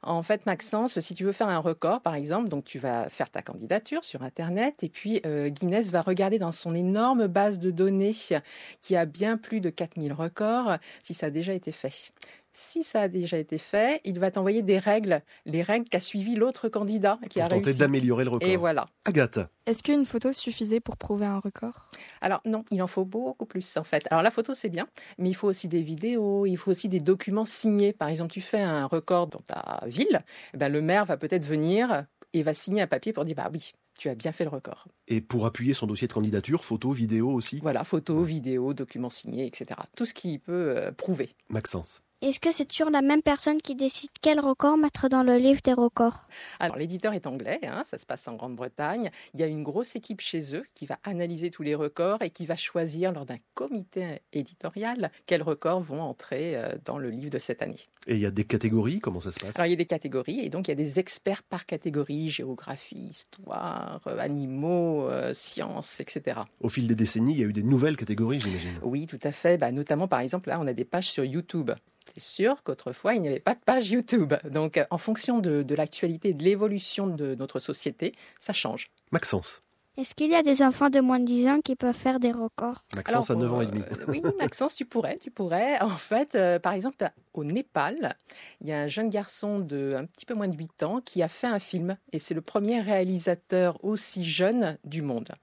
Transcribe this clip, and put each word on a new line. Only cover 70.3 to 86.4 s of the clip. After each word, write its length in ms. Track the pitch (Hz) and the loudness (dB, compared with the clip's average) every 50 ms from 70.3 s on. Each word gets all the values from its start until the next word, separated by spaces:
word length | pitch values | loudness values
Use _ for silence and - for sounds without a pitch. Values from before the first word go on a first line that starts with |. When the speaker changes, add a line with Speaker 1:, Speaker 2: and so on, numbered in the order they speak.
| - 180 185 - | -4 -4 -2 -2
Speaker 1:
là, 100 | 131 170 | -2 -2
on 60 | 160 135 | -2 -2
a 60 | 123 | -2
des 120 | 113 - | -2 -4
pages 260 | - - 175 185 - | -2 -2 -2 -2 -2
sur 140 | - - 135 | -2 -2 -2
YouTube. 460 | 131 131 170 170 - - 170 147 120 - - _ _ _ _ _ - - | -2 -2 -4 -4 -4 -4 -4 -2 -2 -4 -6 _ _ _ _ _ -20 -18
C'est 80 | - | -16
sûr 420 | - - - - 185 226 277 277 _ | -16 -14 -2 2 2 2 2 0 _
qu'autrefois, 520 | - 135 - - 131 127 - - 196 240 | -8 -8 -6 -6 -10 -10 -2 0 2 2
il 60 | 226 | 2
n'y 80 | 175 147 | 2 0
avait 100 | 139 - | -2 0
pas 160 | - 202 247 | 2 0 0
de 60 | - _ | 2 _
page 240 | - 247 262 233 190 | 4 4 4 4 4
YouTube. 440 | 208 247 240 - - 240 170 143 151 143 - 151 | 2 2 2 4 4 4 6 4 2 0 0 -2
Donc, 240 | 139 151 156 156 - | -2 0 0 2 4
euh, 80 | 165 143 - | 2 2 2
en 60 | 175 170 | 0 -4
fonction 420 | - - 220 220 - - 247 233 | 0 -2 -2 -2 0 0 2 2
de, 240 | 202 175 151 147 143 | 4 4 2 2 2
de 100 | 123 147 | 2 0
l'actualité 560 | 147 156 151 - - - 170 165 160 - 202 | 0 0 -2 -2 -2 -2 -2 -2 0 0 0
et 40 | 180 | 0
de 100 | 139 156 | 4 4
l'évolution 640 | 180 202 196 208 214 202 196 185 - - - 196 196 | 4 4 4 2 0 0 -2 -4 -4 -4 -2 -2 -2
de 260 | 170 151 147 139 135 | -2 -2 -2 -4 -2
notre 260 | 117 135 131 - 131 | -4 -6 -6 -6 -6
société, 540 | - - - - - - 117 _ - - - - - - - - | -4 -4 -8 -4 -4 -6 -4 _ -4 -4 -4 -8 -20 -20 -20 -16
ça 100 | - - | -8 -4
change. 400 | 202 - - - - - - - _ _ _ _ | -2 -2 0 -2 -2 -4 -8 -12 _ _ _ _
Speaker 2:
Maxence. 500 | - - - - - 95 85 - - - _ _ _ _ _ _ _ | -2 0 0 2 0 0 -2 -4 -12 -12 _ _ _ _ _ _ _
Speaker 4:
Est-ce 180 | - 262 - - | -8 -8 -8 -2
qu'il 160 | - 302 302 | -2 2 4
y 60 | 330 | 6
a 80 | 339 311 | 6 6
des 180 | 294 277 262 277 | 6 6 8 6
enfants 260 | 262 254 - 285 285 | 4 6 4 2 6
de 100 | 262 277 | 6 6
moins 220 | 262 254 254 254 | 6 6 4 4
de 40 | 247 | 4
dix 220 | 240 247 240 247 262 | 2 4 4 4 6
ans 140 | 277 294 | 4 4
qui 160 | 311 - 262 - | 2 0 -2 0
peuvent 180 | - 247 240 | 0 0 0
faire 240 | - - 262 262 262 | 2 0 0 0 2
des 140 | 247 240 233 | 2 2 0
records ? 480 | 240 226 226 _ - - 240 254 - _ _ - | 0 -4 -6 _ -6 -6 -6 -6 -8 _ _ -8
Speaker 2:
Maxence 380 | - - - 226 240 233 - | -6 -2 2 2 2 4 2
Speaker 1:
Alors, 100 | 123 113 | 2 2
Speaker 2:
a 40 | 123 | 2
neuf 80 | 120 120 | 2 2
ans 80 | 123 | 2
et 60 | 117 107 | 0 0
Speaker 1:
euh, 20 | |
Speaker 2:
demi. 140 | 101 107 98 - 107 - - - | 0 -4 -4 -4 -6 -6 -4 -2
Speaker 1:
oui, 120 | - 294 339 339 403 392 | -2 0 0 0 0 2
Maxence, 380 | 294 - - - 262 302 - | -2 -2 0 0 -2 -2 -2
tu 80 | - 262 | -4 -8
pourrais, 340 | - - 240 233 - - 349 | -4 -2 -2 -2 -2 -4 -6
tu 140 | - 269 | -10 -16
pourrais. 480 | - - 196 175 165 180 220 269 294 254 | -6 -4 -2 0 2 2 2 2 2 2
En 60 | 190 220 | 2 0
fait, 480 | 185 160 - - 208 233 294 - - | 0 -4 -4 0 2 2 2 2 2
euh, 240 | 233 | 4